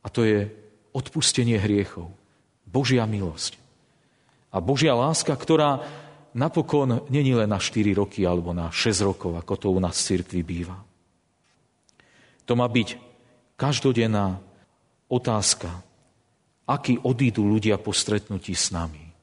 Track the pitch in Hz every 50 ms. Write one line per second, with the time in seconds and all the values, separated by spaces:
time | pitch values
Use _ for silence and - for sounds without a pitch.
0 | _ 104 - - 117 110 107 104 101 104 - - - - _ _ _ _ _ 135
1 | 131 - - 160 - - - - 120 117 117 104 95 107 104 101 98 - - -
2 | 85 87 92 - _ _ _ _ _ _ _ _ _ - 85 131 143 120 131 123
3 | 113 107 107 101 98 85 78 76 - - - _ _ _ _ _ _ _ _ _
4 | _ _ _ _ _ _ _ _ _ _ - 98 82 98 139 131 147 156 127 117
5 | 123 147 160 - - - 147 135 - - 160 156 151 147 139 127 - - - -
6 | - - - - - _ _ 117 135 160 - 170 156 - - 147 139 131 117 120
7 | - - 127 147 143 131 127 117 110 104 107 95 - - - 110 107 104 98 98
8 | 101 98 - - 95 87 87 87 85 87 87 87 82 80 - - - 117 107 90
9 | 104 98 92 - - 90 85 85 85 - 98 - - 101 92 92 90 87 82 -
10 | - - 98 90 87 - - 90 85 82 90 85 85 87 92 95 101 _ _ _
11 | _ _ _ _ _ _ _ _ _ _ _ _ _ _ _ _ _ _ _ _
12 | - _ _ _ _ _ _ _ _ - 123 120 123 120 113 127 107 - - -
13 | - - - _ _ _ _ _ _ _ _ _ - 139 147 - - 135 127 117
14 | 113 110 107 104 101 95 92 92 - - _ _ _ _ _ _ _ _ _ _
15 | _ _ 123 123 123 127 113 107 104 - - - - 85 85 87 - _ _ _
16 | _ _ _ _ _ _ _ _ _ _ _ _ _ - 127 139 - - 123 113
17 | - 123 127 117 139 123 104 - 104 104 107 110 101 107 104 95 - 110 101 -
18 | - - 107 104 - - 104 92 - - 92 - - - 95 85 85 82 78 76
19 | 78 80 80 _